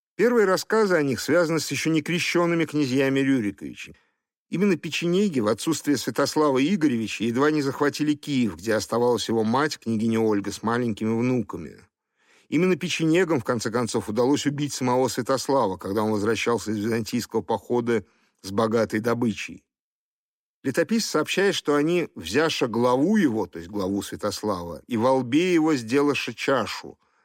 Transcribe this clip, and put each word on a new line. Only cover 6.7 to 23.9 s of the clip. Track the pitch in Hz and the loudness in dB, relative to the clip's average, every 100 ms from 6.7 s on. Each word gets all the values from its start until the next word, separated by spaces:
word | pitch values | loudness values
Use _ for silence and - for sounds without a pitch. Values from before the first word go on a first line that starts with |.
| 196 151 117 107 - | 2 2 0 -4 -2
едва | 117 117 147 | -2 2 2
не | 156 | 2
захватили | 135 123 143 139 151 | -2 0 0 0 -2
Киев, | 147 - 135 113 82 | -2 -2 0 0 -2
где | 107 | -2
оставалась | 107 - 113 120 117 - | -2 0 0 2 2 0
его | 113 | 0
мать, | 110 123 151 - | 2 0 0 -4
княгиня | 117 113 113 113 | -4 -2 0 2
Ольга, | 110 101 101 | 2 0 -2
с | - | -6
маленькими | 110 120 120 104 110 113 | -2 0 -2 -2 -2 0
внуками. | 127 127 104 87 73 50 _ _ _ _ _ _ _ | 0 -2 -4 -10 -12 -18 _ _ _ _ _ _ _
Именно | 147 185 | 0 2
печенегам, | 165 175 - 160 170 175 156 | 0 -2 -2 2 2 2 0
в | |
конце | - 123 120 | 0 -2 -2
концов, | 117 117 117 107 | -2 -2 -2 -2
удалось | 110 123 143 143 | 0 2 2 0
убить | 143 147 | -2 -6
самого | - 127 127 131 | -2 0 2 0
Святослава, | - 120 131 - 135 107 92 | -2 -2 -2 0 0 0 -2
когда | 95 104 | -4 -2
он | 107 | 0
возвращался | 107 107 107 120 117 107 | 0 0 0 0 -2 -2
из | 107 | -4
византийского | 107 113 107 123 - 113 | -2 -2 -2 -6 -2 -4
похода | 101 110 - 120 117 113 - _ _ _ | -2 -6 0 0 2 -2 -2 _ _ _
с | 95 | -6
богатой | 101 113 117 107 110 | -2 2 2 0 0
добычей. | 117 117 123 98 - - _ _ _ _ _ _ _ _ _ _ | -2 0 -2 -2 -10 -14 _ _ _ _ _ _ _ _ _ _
Летописец | 135 135 160 226 - | -4 0 0 0 0
сообщает, | 151 147 - 196 | -2 0 2 2
что | 160 - | 0 0
они, | 147 151 175 147 | 2 2 0 -2
взяша | - 82 120 160 - 131 | -8 -4 0 0 0 -2
главу | 110 123 127 160 220 | 2 2 4 4 4
его, | 156 107 90 | 2 0 -4
то | 85 | -8
есть | 82 | -10
главу | 101 95 | -4 -2